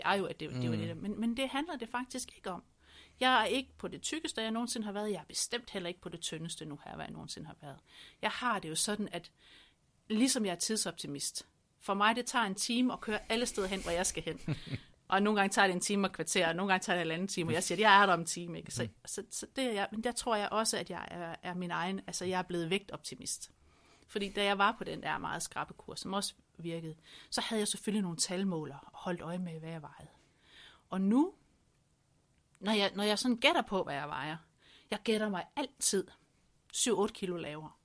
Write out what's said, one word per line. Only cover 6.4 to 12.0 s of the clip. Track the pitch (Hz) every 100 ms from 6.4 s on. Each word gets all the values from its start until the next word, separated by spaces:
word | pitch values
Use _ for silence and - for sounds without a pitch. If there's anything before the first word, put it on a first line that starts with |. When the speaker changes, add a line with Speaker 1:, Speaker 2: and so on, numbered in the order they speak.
| 165 - 156
Speaker 1:
nu | 147 -
her, | -
hvad | 151
jeg |
nogensinde | - 147 - 151
har | 156
været. | 147 - _ - - -
Jeg | 214
har | - 247 220
det | 165
jo | 160
sådan, | - 208 202
at | 175 - _ - - - _ _ _ -
ligesom | 214 262 254 202
jeg |
er | 175
tidsoptimist, | - 220 180 - 147 143 - - - _ _ _
for | -
mig, | 196